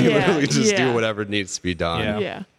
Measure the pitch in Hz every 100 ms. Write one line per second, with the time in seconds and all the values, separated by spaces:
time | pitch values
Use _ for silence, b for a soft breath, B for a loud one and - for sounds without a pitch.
0 | - - - 175 139 143 220 202 131 117
1 | 110 104 104 104 92 - 90 87 85 85
2 | 110 104 - - 202